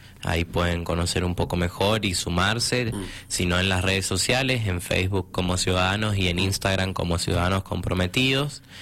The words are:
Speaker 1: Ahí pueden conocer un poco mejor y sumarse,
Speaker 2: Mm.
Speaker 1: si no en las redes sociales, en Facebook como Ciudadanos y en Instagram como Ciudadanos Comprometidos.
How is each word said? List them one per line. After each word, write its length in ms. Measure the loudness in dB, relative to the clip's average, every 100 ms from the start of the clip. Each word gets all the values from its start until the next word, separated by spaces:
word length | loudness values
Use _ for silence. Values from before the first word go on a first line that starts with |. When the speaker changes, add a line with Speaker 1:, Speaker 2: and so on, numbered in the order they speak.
| -20 -8
Speaker 1:
Ahí 200 | -2 0
pueden 400 | 0 0 0 0
conocer 400 | -2 -2 0 0
un 100 | 0 0
poco 200 | -2 0
mejor 480 | -2 2 2 2
y 100 | 0 -2
sumarse, 720 | 0 2 2 2 0 0 -2
Speaker 2:
Mm. 120 | -4 -8 -12 -8
Speaker 1:
si 160 | -2 2
no 120 | 2
en 100 | 2
las 140 | 2 2
redes 200 | 0 0
sociales, 640 | -2 0 0 2 0 0
en 140 | -2
Facebook 500 | -2 0 0 0 -2
como 240 | -2 0 0
Ciudadanos 600 | 2 2 2 0 0 0
y 100 | 0
en 120 | 2
Instagram 520 | 0 0 0 0 0
como 260 | -2 0 0
Ciudadanos 440 | 0 2 2 0
Comprometidos. 1000 | -2 -4 -2 0 0 0 2 2 -2 -6 -16 -18